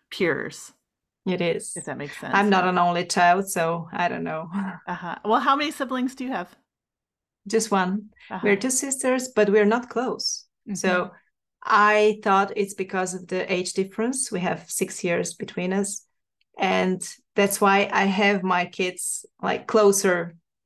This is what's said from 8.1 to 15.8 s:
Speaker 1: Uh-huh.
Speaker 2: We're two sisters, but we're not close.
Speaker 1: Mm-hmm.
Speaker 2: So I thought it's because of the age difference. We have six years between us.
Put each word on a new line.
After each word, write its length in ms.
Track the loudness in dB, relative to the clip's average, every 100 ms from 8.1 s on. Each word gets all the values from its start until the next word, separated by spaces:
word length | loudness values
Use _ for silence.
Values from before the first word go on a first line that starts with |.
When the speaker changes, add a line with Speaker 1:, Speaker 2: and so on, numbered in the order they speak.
| _ -14
Speaker 1:
Uh-huh. 140 | -2
Speaker 2:
We're 120 | 2 2
two 120 | 0
sisters, 600 | -2 -2 -2 0 0 0
but 200 | 2 4
we're 160 | 6 4
not 240 | 2 -2
close. 560 | -4 -4 -4 -6 -8 -12 _ -10
Speaker 1:
Mm-hmm. 100 | -4
Speaker 2:
So 320 | 0 0 -2 -10 _ _ _ _
I 560 | 2 4 6 6 4 2
thought 300 | 2 2 2 -2
it's 180 | -4
because 400 | -6 -4 -2 -4
of 140 | -6 -6
the 240 | -6 -2
age 220 | -2 -2
difference. 580 | -4 -4 -2 -2 -2 -4
We 80 | -4
have 280 | -2 -4 -6
six 340 | -6 -6 -4
years 300 | -2 -2 -2
between 400 | -8 -10 -6 -2
us. 320 | -2